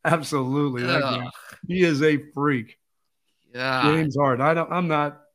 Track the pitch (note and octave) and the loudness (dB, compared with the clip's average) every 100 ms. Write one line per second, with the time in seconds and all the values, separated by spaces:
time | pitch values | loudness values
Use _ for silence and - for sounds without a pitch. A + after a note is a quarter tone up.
0 | D#3+ E3 C#3 D3 B2+ C#3 C#3+ B2 B2 C3 | 2 0 0 -4 -2 -2 -2 -4 -2 -2
1 | C3+ B2 B2+ - - - - F3+ F3 C#3+ | -2 -4 -8 -14 -20 -16 -6 2 2 4
2 | D#3 D3 - C#3 D3 C3 A2 _ _ _ | 2 2 -4 -2 0 0 -4 _ _ _
3 | _ _ _ _ _ B2 C3 C3 A#2+ D#3+ | _ _ _ _ _ -6 -2 2 2 2
4 | D#3 C3 C#3 B2 C#3+ E3 D#3+ E3+ F3 D3+ | 0 0 2 2 2 2 0 -2 0 0
5 | D3 C#3+ _ | -2 -6 _